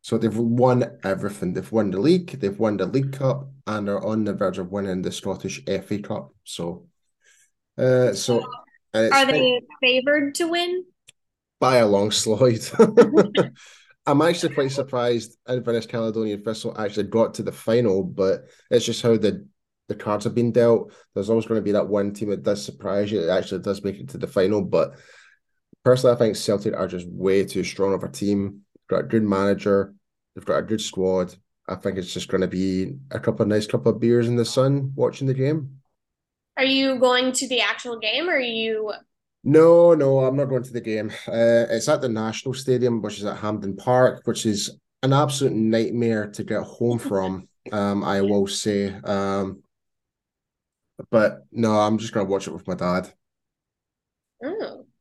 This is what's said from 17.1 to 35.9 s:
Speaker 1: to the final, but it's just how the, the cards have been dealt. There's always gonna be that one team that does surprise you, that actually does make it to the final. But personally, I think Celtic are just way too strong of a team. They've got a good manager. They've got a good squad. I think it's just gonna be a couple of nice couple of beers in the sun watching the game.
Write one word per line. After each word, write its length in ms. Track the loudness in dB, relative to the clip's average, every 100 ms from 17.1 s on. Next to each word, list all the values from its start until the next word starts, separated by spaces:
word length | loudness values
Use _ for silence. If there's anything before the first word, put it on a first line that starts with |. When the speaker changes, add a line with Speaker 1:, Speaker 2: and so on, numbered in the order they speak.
| 2 0
Speaker 1:
to 100 | 0
the 80 | -8
final, 500 | -6 0 2 4 0
but 440 | -2 0 0 0 -4 _ _
it's 160 | 0
just 160 | 0 -2
how 160 | 2 2
the, 300 | 2 -2 -10 _ _ _ _
the 80 |
cards 300 | -8 -4 -2
have 100 | -2
been 160 | 0 2
dealt. 420 | 4 4 4 0 -16 _
There's 160 | -6 0
always 160 | 0 2
gonna 140 | -2
be 80 | 2
that 160 | 0 2
one 260 | 0 -2
team 180 | -4 -4
that 120 | -4
does 220 | -2 -4
surprise 480 | -4 -10 -4 -2 0
you, 80 | -2
that 140 | 0 0
actually 240 | -2 -6
does 220 | -4 -4
make 160 | -4 -8
it 80 | -12
to 100 | -10
the 80 | -4
final. 360 | 0 2 0
But 320 | 0 0 0 -4 -20 -20 _ _ _ _ _ _
personally, 320 | 2 4 4 4
I 20 |
think 160 | 2
Celtic 400 | 0 -2 0 -2
are 140 | -4 -6
just 180 | -6 -10
way 380 | -4 2 2
too 180 | 2 -2
strong 320 | -6 -2 -2
of 80 | -2
a 60 | -6
team. 540 | -4 -2 0 -2 -8 _
They've 240 | _ _ -4
got 60 |
a 40 | 0
good 140 | 0
manager. 720 | 2 2 2 0 2 2 0 -8 _ _ _
They've 100 | -18
got 140 | -4 -2
a 40 |
good 180 | -2 -6
squad. 520 | -6 -2 0 0 -2 -8 _ _ -12
I 80 | -6
think 200 | -6 -6
it's 160 | -6
just 140 | -8 -4
gonna 220 | -2 -2
be 460 | -2 -2 -2 -4 -8 -10
a 80 | -6
couple 220 | -4 -2
of 40 | 0
nice 200 | 0 0
couple 240 | -2 0
of 80 | 0
beers 260 | 2 2 2
in 80 |
the 100 | 0
sun 460 | 0 2 2 2 -2 -2
watching 320 | -2 -2 -4
the 60 |
game. 420 | 0 0 -2 -6 -16 _